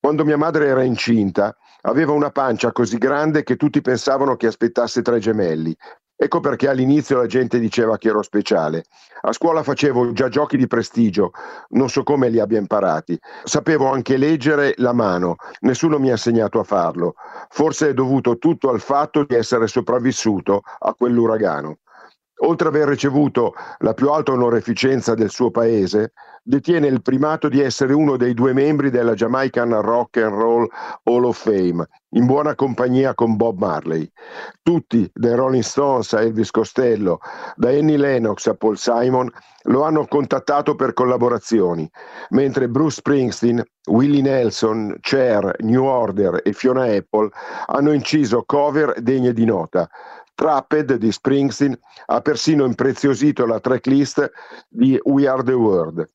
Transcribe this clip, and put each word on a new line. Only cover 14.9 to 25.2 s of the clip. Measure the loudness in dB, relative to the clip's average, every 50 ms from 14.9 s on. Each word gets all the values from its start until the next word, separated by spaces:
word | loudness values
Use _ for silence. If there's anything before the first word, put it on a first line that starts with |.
| 2
mano, | 2 0 0 0 0 -2 -2 -4 -6 -10 -20 -18 -2
nessuno | 0 0 0 2 0 0 2 2
mi | 2 0
ha | 0
insegnato | 0 0 0 2 2 0 0 0 -2
a | -2
farlo. | 0 0 0 0 0 -2 -2 -4 -4 -4 -8 -18 -20 -18 -20 -20 _
Forse | -2 0 0 0 0 0 0 0
è | 2
dovuto | 0 0 0 0 0 2 0 -2 0
tutto | 0 0 0 2 0 -2
al | -2 -2
fatto | -2 0 0 0 0 0 0 -2 0
di | 2 0
essere | 0 0 2 0 0 0 0
sopravvissuto | 0 -2 -2 0 -2 0 0 0 -2 0 -2 -2 -2 0 0 0 0 0 -2 -8 -16 -6
a | -4 -4 -2
quell'uragano." | _ 0 0 2 2 2 2 0 0 0 -2 -2 -4 -6 -10 -12 _ _ _ _ -20 -20 -20 _ _ _ _ _ -2 0
Oltre | 0 0 0 0 0
aver | 2 2 2 2
ricevuto | 0 0 -2 0 2 2 0 2 0 0 -2 -2 -4 -8 -18 -18 -10 -2
la | -2 -2 0
più | 2 0 2
alta | 2 0 0 0 0
onoreficenza | 2 2 2 2 0 -2 -2 -4 -2 0 0 0 0 0 -2 0
del | 0